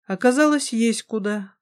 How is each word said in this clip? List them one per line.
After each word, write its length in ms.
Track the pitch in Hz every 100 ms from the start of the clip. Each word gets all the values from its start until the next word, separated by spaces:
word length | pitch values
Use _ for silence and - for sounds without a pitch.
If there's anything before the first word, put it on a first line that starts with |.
| -
Оказалось, 680 | 190 247 262 302 294 -
есть 300 | 226 233 220
куда, 540 | - 220 202 208 196 _